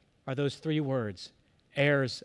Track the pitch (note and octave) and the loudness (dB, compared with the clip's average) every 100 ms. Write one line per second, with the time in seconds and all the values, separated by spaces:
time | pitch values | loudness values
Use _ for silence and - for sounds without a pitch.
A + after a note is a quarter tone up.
0 | _ _ - C3 C#3+ - D#3+ D#3 C#3+ C3 | _ _ -6 -2 -2 -2 -2 0 0 0
1 | A2 F#2 - _ _ _ _ - C#3+ C#3+ | -2 -6 -12 _ _ _ _ 0 4 4
2 | C3 - | 2 -4